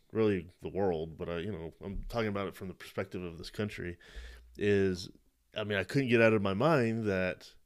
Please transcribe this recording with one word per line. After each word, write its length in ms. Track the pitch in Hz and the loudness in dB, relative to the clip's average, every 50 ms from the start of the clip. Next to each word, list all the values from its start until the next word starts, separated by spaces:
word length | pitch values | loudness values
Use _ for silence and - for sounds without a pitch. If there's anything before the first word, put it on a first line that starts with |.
| _ _ - | _ _ 0
really 380 | 107 110 107 101 92 82 87 - _ | 2 2 2 2 0 -2 -8 -14 _
the 80 | - 87 | -10 -6
world, 480 | 78 92 101 95 87 78 80 82 78 | -2 0 0 0 0 0 -2 -6 -6
but 120 | 71 - 85 | -8 -6 -6
I, 100 | 85 87 | -4 -4
you 120 | 85 104 | -4 -6
know, 220 | 107 - 82 82 - _ - | -6 -8 -8 -10 -12 _ -12
I'm 220 | 90 101 92 - - | -8 -8 -8 -8 -6
talking 180 | - 120 113 107 | -4 -2 -2 -2
about 200 | 101 98 98 95 | -2 -4 -4 -6
it 60 | - | -8
from 140 | - 104 92 | -8 -10 -12
the 60 | 85 | -12
perspective 480 | - - - - - 101 95 - 95 90 | -12 -16 -10 -8 -8 -6 -6 -6 -8 -8
of 160 | 87 82 85 | -8 -10 -10
this 100 | 90 - | -12 -10
country, 480 | - - 107 104 - - 87 87 85 - - - - - - - - - - - - - | -6 -4 -4 -4 -4 -6 -8 -8 -8 -10 -14 -16 -16 -14 -14 -14 -16 -18 -20 -20 -8 -2
is, 500 | - 101 101 101 98 95 92 90 92 - - - _ _ _ _ _ _ - | 2 4 4 6 4 4 2 0 -4 -10 -14 -18 _ _ _ _ _ _ -8
I 80 | - 107 | -6 -4
mean, 140 | 104 104 98 | -2 -2 -2
I 60 | 95 | -2
couldn't 240 | - - 139 135 120 | 0 0 0 2 4
get 120 | 120 117 | 6 8
out 140 | 113 113 110 | 8 8 6
of 80 | 110 98 | 4 2
my 100 | 98 95 | 0 0
mind 540 | 98 123 160 170 139 120 113 113 113 113 | 2 4 4 4 4 4 2 0 0 0
that 460 | 104 95 92 92 92 85 - - - - - _ | 0 0 2 0 0 -2 -4 -10 -18 -20 -20 _